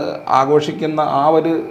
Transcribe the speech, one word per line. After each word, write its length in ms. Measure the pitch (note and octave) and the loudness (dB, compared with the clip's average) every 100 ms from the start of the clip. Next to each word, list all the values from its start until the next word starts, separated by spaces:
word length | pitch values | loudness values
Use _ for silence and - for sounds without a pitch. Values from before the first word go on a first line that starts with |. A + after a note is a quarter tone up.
| D3 - - | 0 -6 0
ആഘോഷിക്കുന്ന 720 | C3 C3+ D3+ D3+ D3+ D#3 D#3 | 0 4 2 0 -4 -4 -2
ആ 260 | D3 C#3 D3 | 0 2 2
ഒരു, 260 | D#3+ D#3+ D#3+ - | 2 2 -2 -6